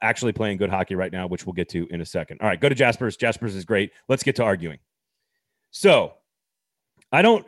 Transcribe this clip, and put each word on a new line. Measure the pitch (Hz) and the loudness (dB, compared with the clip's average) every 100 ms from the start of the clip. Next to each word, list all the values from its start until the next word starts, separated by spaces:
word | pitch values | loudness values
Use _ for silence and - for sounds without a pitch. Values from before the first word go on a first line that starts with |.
actually | 110 - 120 | -2 0 -2
playing | 104 107 95 | -2 -4 -2
good | 98 | -2
hockey | 95 90 92 | -2 -2 -4
right | 92 | -4
now, | 92 90 | -6 -8
which | 90 92 | -8 -8
we'll | |
get | 87 85 | -6 -6
to | 85 85 | -6 -6
in | 85 | -8
a | 80 | -8
second. | 90 78 - | -8 -8 -4
All | 107 | -4
right, | 87 | 0
go | 143 | 0
to | |
Jaspers. | 135 123 110 120 - | 4 2 2 -4 -2
Jaspers | 117 - 117 | -2 -2 -6
is | 95 | -8
great. | 85 104 104 - - | -2 -2 -2 -6 -4
Let's | 135 | -2
get | 139 127 | 0 0
to | |
arguing. | 110 95 82 71 _ _ _ _ _ _ _ _ _ | 0 0 -4 -12 _ _ _ _ _ _ _ _ _
So, | - 196 135 80 - _ _ _ _ _ _ _ _ _ | 2 6 6 4 -6 _ _ _ _ _ _ _ _ _
I | 143 | 4
don't, | 214 220 | 4 4